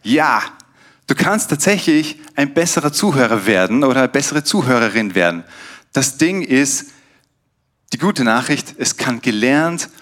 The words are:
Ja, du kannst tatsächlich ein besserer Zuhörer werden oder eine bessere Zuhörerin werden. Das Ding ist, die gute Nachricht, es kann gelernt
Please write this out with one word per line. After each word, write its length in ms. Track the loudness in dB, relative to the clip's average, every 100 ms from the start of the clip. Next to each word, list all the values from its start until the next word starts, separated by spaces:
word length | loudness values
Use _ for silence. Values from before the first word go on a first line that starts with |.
Ja, 380 | 0 2 2 0 -2 -12 -20 _ -20 _ -6
du 80 |
kannst 360 | 0 0 0 -2
tatsächlich 680 | 0 0 0 2 2 0 -10 -12
ein 200 | -4 -2
besserer 380 | 0 0 0 -2
Zuhörer 540 | 0 0 2 2 2 2
werden 380 | 2 2 2
oder 160 | 2 2
eine 80 | 0
bessere 340 | 0 -2 -4
Zuhörerin 720 | -2 0 2 2 2 0 -2
werden. 300 | 0 0 0 -10 -20 -20 -20 _
Das 260 | -2 -2 0
Ding 240 | 0 0
ist, 480 | 0 0 0 -4 -8 -20 _ _ _ _ _ _ _ _ _
die 60 | -2
gute 260 | -2 0
Nachricht, 500 | 2 0 0 -4 -4 -6
es 180 | -6 -4
kann 240 | -6 -4
gelernt 680 | -2 0 2 2 0 -4 -10 -14